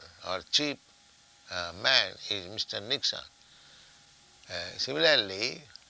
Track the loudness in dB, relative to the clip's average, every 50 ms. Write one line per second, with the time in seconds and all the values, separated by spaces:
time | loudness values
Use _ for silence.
0 | -14 -20 -18 -10 -6 -4 -4 -4 -2 2 2 2 2 2 -4 -6 -12 -20 -20 -20
1 | -20 -20 -20 -20 -20 -20 -20 -20 -14 -8 -6 -6 -6 -6 -4 0 4 6 6 6
2 | 4 2 -2 -8 -8 -6 -6 -6 -6 -8 -6 -6 -6 -6 -6 -6 -4 -4 -4 -2
3 | -2 -2 -4 -4 -10 -16 -20 -20 -20 -20 -20 -20 -20 -20 -20 -20 -20 -20 -20 -20
4 | -20 -20 -20 -20 -20 -20 -20 -20 -14 -10 -8 -8 -8 -8 -6 -4 -4 -2 0 4
5 | 6 6 6 6 4 0 -2 -4 -4 -4 -4 -6 -12 -18 -20 -20 -20 -20